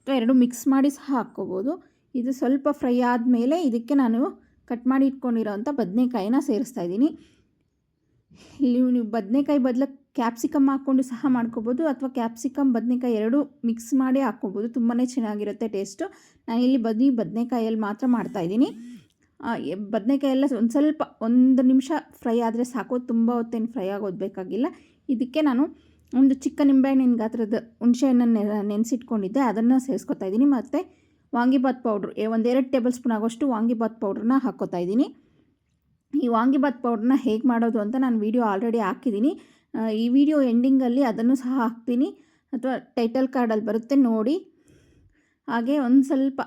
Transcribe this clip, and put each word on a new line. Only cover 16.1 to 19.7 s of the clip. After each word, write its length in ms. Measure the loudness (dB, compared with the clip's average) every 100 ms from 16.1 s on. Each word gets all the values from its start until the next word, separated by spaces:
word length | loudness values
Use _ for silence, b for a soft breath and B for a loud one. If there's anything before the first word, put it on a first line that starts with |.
| b b b -6
ನಾನಿಲ್ಲಿ 320 | 0 2 2 0
ಬದನೆ, 240 | 2 2 2
ಬದನೆಕಾಯಲ್ಲಿ 600 | -2 -4 -2 -2 -2 -2 -4
ಮಾತ್ರ 200 | -2 0 0
ಮಾಡ್ತಾಯಿದ್ದೀನಿ. 520 | 0 -4 -2 2 0 0 -18 -20 B _ _ _
ಆ, 160 | -8 -6 -6